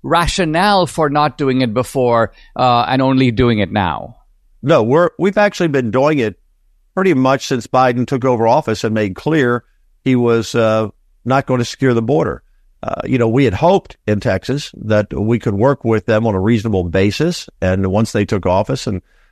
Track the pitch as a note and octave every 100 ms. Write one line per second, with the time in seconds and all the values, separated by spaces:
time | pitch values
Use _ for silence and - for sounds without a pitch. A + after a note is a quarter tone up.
0 | C3+ E3 D#3+ - E3 D#3 G3+ G3 F3+ -
1 | D3+ D3 D3+ - C#3 C3 B2+ G#2+ B2 C#3
2 | B2 A#2 A2+ - - - B2+ A#2+ A2+ C3
3 | C3+ C3 C3 A2 A#2+ A2 F#2+ G#2 F2+ A#1+
4 | - - _ _ _ _ C3 D#3 A2+ D3+
5 | F3 - F#3+ G3+ G#3 - E3+ C#3 A#2+ B2
6 | C#3+ D3+ A2 G2 _ _ _ _ _ -
7 | F#3+ C#3 C3 C3+ - C3 - B2+ C3 B2
8 | B2 C3 C3 A#2+ A2+ C3+ D3+ A2 A2+ A2
9 | G#2 F2+ - D#3+ B2 A#2+ - _ _ _
10 | - B2+ A#2+ A#2 G#2+ A#2+ A2 A2 G#2+ -
11 | _ _ A#2+ C3+ C3+ B2+ A#2+ - C3+ A#2
12 | A2+ D3+ C3 C2+ - _ _ _ - -
13 | - B2+ A#2 A#2+ C3 G2 D#3+ G3 - -
14 | - G#2 A#2+ F#2+ - C#3 - - G#2+ G#2+
15 | G#2 C#2+ G#2+ A#2+ - G2 B2+ C#3 A2+ A2
16 | - A2 A2+ F#2+ G2 A#2 A2 G2 F2 F#2
17 | G2+ - D#3+ E3+ - _ F#2 F#2+ F#2+ G2
18 | A2+ A2 G#2 G#2 F2+ F#2 G#2+ C3 - F#2+
19 | - _ _